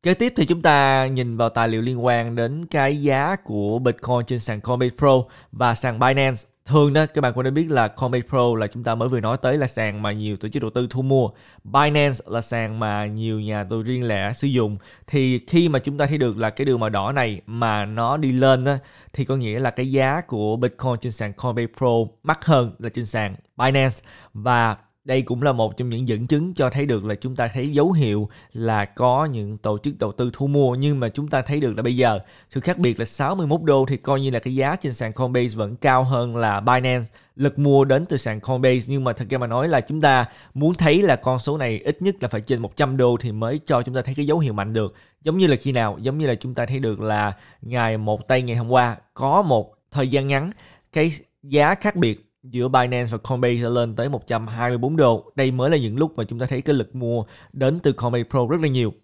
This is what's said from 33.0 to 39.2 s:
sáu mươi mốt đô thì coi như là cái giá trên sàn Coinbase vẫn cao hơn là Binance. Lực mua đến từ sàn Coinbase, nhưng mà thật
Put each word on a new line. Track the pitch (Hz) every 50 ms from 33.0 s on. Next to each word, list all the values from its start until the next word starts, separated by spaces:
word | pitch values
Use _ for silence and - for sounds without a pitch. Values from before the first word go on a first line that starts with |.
| 117
sáu | 107 - - 139 139 190
mươi | 196 170
mốt | 143 151 170
đô | 165 156 143 135 135
thì | 135 143
coi | - - - 139 135
như | 135 135
là | 123 113
cái | - 131 131
giá | 135 131 139 165
trên | 190 - 143 120
sàn | - 123 113 107
Coinbase | - 131 123 127 123 123 120 107
vẫn | 113 107 101 113
cao | 120 - 143 131 127 131
hơn | 127 135 120 123 120 113
là | 120 113 107 101 101
Binance. | 104 123 127 127 127 127 127 123 117 - _ - _ _ _
Lực | - 135 143 139 143
mua | 143 143 139 139 135
đến | 139 131 139 170
từ | - 160
sàn | 131 - 120 107 107
Coinbase, | - 127 131 127 131 131 127 127 113
nhưng | 127 139 139 131
mà | 127 113
thật | -